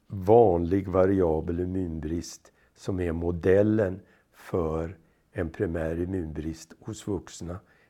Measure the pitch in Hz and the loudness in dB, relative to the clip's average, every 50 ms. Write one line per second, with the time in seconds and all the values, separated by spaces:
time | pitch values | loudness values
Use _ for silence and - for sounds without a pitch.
0 | _ - 110 101 92 95 110 120 117 101 85 85 85 82 92 101 92 92 87 92 | _ -12 -10 -2 4 6 8 8 8 8 6 2 2 0 0 0 0 0 2 4
1 | 92 95 101 95 90 82 78 80 78 87 85 85 90 90 92 95 92 85 80 80 | 4 4 4 4 4 2 2 0 -2 -4 -4 -4 -4 -4 -4 -4 -6 -6 -6 -8
2 | 76 76 82 85 80 - - - _ _ _ _ _ _ _ _ - - 98 90 | -6 -6 -6 -6 -8 -10 -16 -20 _ _ _ _ _ _ _ _ -8 -6 -4 -4
3 | 90 85 80 82 85 85 87 82 80 95 92 101 104 107 107 110 104 92 92 92 | -2 -4 -4 -2 -2 -4 -4 0 2 4 6 6 6 4 2 2 0 -2 -4 -8
4 | - _ _ _ _ _ _ - - - - 95 82 80 78 80 80 85 95 - | -14 _ _ _ _ _ _ -20 -10 -6 -4 -2 -2 -2 -2 -4 -6 -8 -10 -16
5 | _ _ _ _ _ _ _ - 87 80 - - 107 85 82 82 80 80 82 82 | _ _ _ _ _ _ _ -6 -6 -6 -4 -4 -4 -4 -2 -4 -4 -4 -4 -4
6 | 90 90 95 95 82 80 76 82 76 80 80 - - - - - - - 107 - | -4 -4 -4 -6 -6 -6 -8 -8 -8 -8 -10 -10 -14 -20 -20 -18 -14 -14 -14 -10
7 | - 107 101 82 - - - - 87 85 87 95 - _ _ _ _ | -8 -6 -6 -6 -8 -12 -16 -14 -12 -12 -12 -12 -14 _ _ _ _